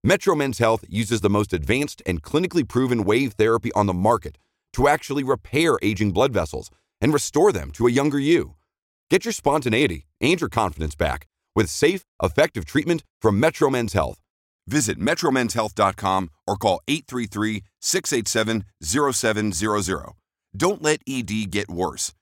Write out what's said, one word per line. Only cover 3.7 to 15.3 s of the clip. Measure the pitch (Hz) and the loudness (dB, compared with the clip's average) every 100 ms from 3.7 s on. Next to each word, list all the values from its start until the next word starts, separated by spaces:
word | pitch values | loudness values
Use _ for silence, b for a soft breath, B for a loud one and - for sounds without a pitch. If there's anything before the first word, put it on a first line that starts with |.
on | 104 101 | 0 0
the | |
market | 90 104 117 - - _ _ _ | 2 2 2 -2 -18 _ _ _
to | - 143 | 2 2
actually | 151 - 143 | 2 -2 -4
repair | 131 131 - 143 165 127 | -2 -2 0 0 2 2
aging | 104 104 107 | 0 0 0
blood | 90 135 | 2 2
vessels | 107 80 65 - _ _ _ | 0 -4 -8 -14 _ _ _
and | 127 | 0
restore | 151 - 147 202 | 0 0 4 4
them | 110 69 | 2 -6
to | 76 120 | 0 2
a | |
younger | 120 147 143 | 4 2 0
you. | 143 165 - - _ _ _ _ _ | 2 2 0 -14 _ _ _ _ _
Get | 180 226 | 0 0
your | |
spontaneity | 214 - 254 123 110 143 82 - _ | -2 0 0 2 2 0 -2 -14 _
and | 131 180 | 0 0
your | 131 | 0
confidence | - 101 76 78 - | 0 -2 -2 -8 -2
back | 78 65 - _ _ - | -2 -4 -12 _ _ -2
with | 98 | 0
safe, | - 147 190 _ _ | 2 2 0 _ _
effective | 95 - 160 - 78 | -2 2 0 0 -4
treatment | - - 170 _ _ | -2 0 -2 _ _
from | 110 101 | 2 4
Metro | 156 - 147 | 2 2 2
Men's | 131 117 | 2 0
Health. | 98 67 - _ _ _ _ - | -2 -2 -6 _ _ _ _ -4
Visit | 151 110 90 | -2 -2 -2
metro | 104 170 165 | -2 0 0